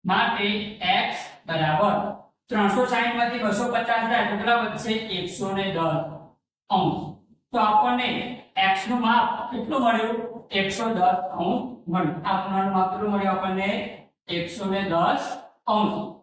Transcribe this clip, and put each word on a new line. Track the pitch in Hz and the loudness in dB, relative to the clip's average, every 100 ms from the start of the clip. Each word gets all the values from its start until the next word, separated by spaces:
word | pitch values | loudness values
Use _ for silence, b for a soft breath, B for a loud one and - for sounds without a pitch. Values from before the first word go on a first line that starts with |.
માટે | 180 180 175 - 202 208 - - 240 - | 2 2 2 0 -2 -2 -6 -4 0 2
એક્સ | - - - - - | 0 -6 -10 -14 -6
બરાબર | 160 160 156 156 - - - - _ _ | 0 2 4 4 2 -2 -8 -16 _ _
ત્રણસો | 214 202 254 247 | 2 4 4 2
સાઈઠ | 240 240 240 | 2 0 0
માંથી | 240 240 | 0 0
બસો | 208 202 240 | 0 0 0
પચાસ | 233 233 226 220 | 0 0 0 2
જાય | 226 202 | 0 0
તો | 202 | 0
કેટલા | 233 233 | 2 2
વધશે? | 214 - 214 220 - 185 | 0 -4 -2 -4 -2 -6
એકસો | 175 - 196 196 | -6 -4 -4 -2
ને | 190 165 | -2 0
દસ | 165 156 - - - _ _ _ _ 185 | 0 0 -4 -12 -18 _ _ _ _ 2
અંશ. | 175 151 156 - _ _ _ | 2 0 -8 -12 _ _ _
તો | 240 214 | 2 4
આપણને | 214 247 247 247 247 247 247 - - | 4 4 2 0 -2 -6 -10 -8 0
એક્સ | 190 190 220 | 2 2 0
નું | 247 | 0
માપ | 226 233 - - - | 4 4 2 -2 -6
કેટલું | 247 - 277 | -6 -4 2
મળ્યું? | 233 220 226 226 - - - 196 | 2 2 0 -2 -6 -12 -6 -2
એકસો | 196 233 226 190 | -2 -2 -2 2
દસ | 180 180 - 180 | 4 2 -2 -2
અંશ | 180 247 262 - 170 | -2 -2 -4 -10 -4
મળ્યું. | 180 156 160 202 | 0 0 -2 -2
આ | 190 | -2
ખૂણાનું | 190 190 196 190 | 0 0 2 2
માપ | 190 | 0
કેટલું | 202 214 | 0 -2
મળ્યું | 202 196 190 | 0 0 0
આપણને? | 190 190 196 202 - - - _ - 170 | -2 -2 -2 -2 -6 -12 -20 _ -6 -6
એકસો | 170 - 196 | -4 -4 -2
ને | 190 180 | -2 0
દસ | 165 - - - - - _ - 214 | 2 2 2 -2 -8 -12 _ 0 2
અંશ. | 208 - - - | 2 -2 -8 -14